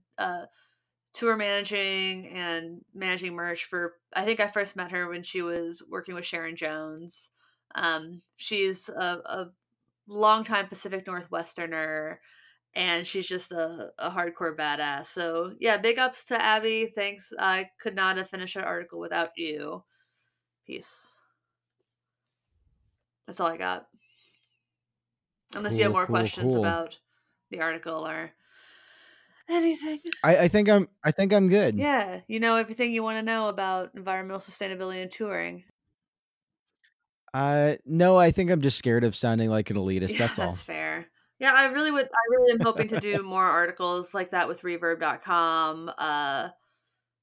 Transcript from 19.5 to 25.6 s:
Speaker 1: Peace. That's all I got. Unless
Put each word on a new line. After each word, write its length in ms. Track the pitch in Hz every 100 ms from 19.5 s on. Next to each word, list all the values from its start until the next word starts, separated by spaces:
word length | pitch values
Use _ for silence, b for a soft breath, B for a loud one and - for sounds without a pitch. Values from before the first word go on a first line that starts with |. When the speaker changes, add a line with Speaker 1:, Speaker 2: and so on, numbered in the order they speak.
| 151 147 180 _ _ _ _ _ _ _ _ -
Speaker 1:
Peace. 480 | 65 - - - _ _ _ _ _ _ _ _ _ _ _ _ _ _ _ _ _ _ _ _ _ -
That's 140 | 180
all 80 | 170
I 80 | 165
got. 300 | - - - _ _ _ _ _ _ _ _ _ _ _ _ _ _ _ -
Unless 220 | -